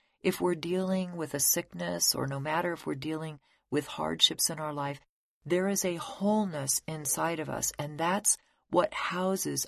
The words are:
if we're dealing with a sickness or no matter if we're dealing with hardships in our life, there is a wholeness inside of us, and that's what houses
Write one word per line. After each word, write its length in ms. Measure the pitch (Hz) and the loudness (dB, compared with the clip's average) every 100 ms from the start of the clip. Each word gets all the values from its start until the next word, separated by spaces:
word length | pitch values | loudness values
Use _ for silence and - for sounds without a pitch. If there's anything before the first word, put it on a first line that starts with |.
| _ _ | _ _
if 180 | 180 185 | 0 2
we're 160 | 180 170 | 2 0
dealing 600 | 170 185 185 190 180 175 | 0 0 2 0 -2 -4
with 160 | 151 | -4
a 60 | 143 | 0
sickness 760 | - 175 - 175 175 175 - | 2 2 -2 -6 -4 0 0
or 140 | - 135 | 0 -2
no 120 | 139 | -2
matter 340 | 147 160 175 | -2 0 0
if 120 | 165 - | -2 -4
we're 100 | 139 | -4
dealing 440 | 151 156 160 151 _ _ - | -4 -4 -6 -10 _ _ -4
with 160 | 147 143 | -2 -2
hardships 640 | - 156 165 - 160 - | -4 -2 4 4 4 -2
in 80 | 160 | -2
our 140 | 151 | -4
life, 260 | 147 143 143 _ _ _ _ 143 | -4 -4 -6 _ _ _ _ 0
there 220 | 175 190 | 2 2
is 160 | 196 | 2
a 120 | 185 170 | 0 -2
wholeness 880 | - - 202 214 202 151 139 - - | -8 -2 2 2 2 -2 -2 -2 -4
inside 540 | 156 147 - 160 160 | -6 -2 0 0 0
of 100 | 143 | -4
us, 220 | - - - | -2 -2 -4
and 200 | 147 151 | -6 -2
that's 380 | 170 196 - - _ _ - | 0 2 2 2 _ _ 2
what 240 | 170 170 | 4 4
houses 720 | - - 175 185 190 147 139 | 2 -2 0 0 0 0 -2